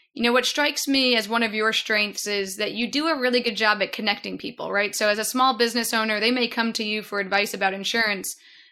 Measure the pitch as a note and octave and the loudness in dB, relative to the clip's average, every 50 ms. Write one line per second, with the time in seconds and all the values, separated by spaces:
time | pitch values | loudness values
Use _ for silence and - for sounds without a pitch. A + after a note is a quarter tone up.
0 | _ _ _ - A#3 A#3+ A#3+ B3+ B3 - - D4 D4 D4+ D4 - - C#4 C4+ C4+ | _ _ _ 0 2 4 4 4 2 2 2 0 0 0 0 -2 0 2 2 4
1 | C4 B3+ A#3+ A3+ G#3 G3+ A3+ A#3 A#3 G#3+ G#3 G#3+ G#3+ A3 G#3+ - - - G#3+ G#3 | 4 4 4 2 2 0 0 0 0 0 0 0 0 2 2 0 0 0 0 0
2 | G#3 G#3 G3 - - G#3 G3+ G3+ G3 F#3+ F#3 G#3+ G#3+ G3+ G3+ A3 A#3+ - - C#4+ | 0 -2 -4 -6 -4 -2 -2 -2 -2 -4 -4 -4 -4 -4 -2 -2 -2 -2 0 0
3 | D#4 E4 D#4 C4+ B3 B3 A#3+ B3 A3 A#3+ G#3 G3 A3 G#3+ G#3 G3+ F#3+ F#3 - - | 0 0 0 0 2 2 2 2 2 0 0 2 2 2 2 2 0 -2 -2 -2
4 | G#3+ G#3 G#3 - - G3 F#3 F3+ - - - - D#3+ E3+ F#3+ G3+ G#3 G3+ - - | -2 -2 -2 -2 -4 -8 -8 -8 -8 -10 -10 -8 -6 -2 0 0 0 0 0 0
5 | A3 G#3 G#3 A3 G#3+ - - C4 B3+ C4 B3+ G#3 A#3+ A#3 G#3+ A#3+ A#3 - A#3+ A3 | 2 2 2 0 -2 -2 2 2 2 4 4 2 0 0 0 -2 -2 0 0 0
6 | A3 A3 G#3+ G#3 G#3+ A#3 B3 B3+ A#3 A#3 - A#3+ A3+ A3+ A3 - A3 G#3+ G#3+ G#3+ | 0 0 0 0 2 2 2 2 0 0 0 -2 -2 0 -2 -2 -4 -4 -4 -4
7 | G#3 - G#3 G3+ G3 F#3+ G3 G3+ G#3 G#3+ - F#3+ G3 F#3+ F#3+ G3 F#3+ - - A#3 | -4 -4 -4 -4 -2 0 0 0 0 0 -2 -2 -2 -2 -2 -2 -4 -2 -2 0
8 | A3+ G#3+ G3+ F#3+ F#3 - - - - - - - - _ | 0 0 -2 -4 -6 -8 -10 -12 -16 -20 -20 -20 -20 _